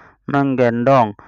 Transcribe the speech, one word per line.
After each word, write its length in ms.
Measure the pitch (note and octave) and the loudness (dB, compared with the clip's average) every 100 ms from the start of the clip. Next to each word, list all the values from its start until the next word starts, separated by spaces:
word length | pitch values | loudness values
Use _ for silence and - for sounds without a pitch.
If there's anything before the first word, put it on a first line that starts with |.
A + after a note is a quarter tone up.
| - _ - | -20 _ -6
menggendong. 880 | C#3 C#3 B2+ A#2+ A#2 A#2+ C3+ A2 - | -2 -2 0 0 0 2 2 0 -4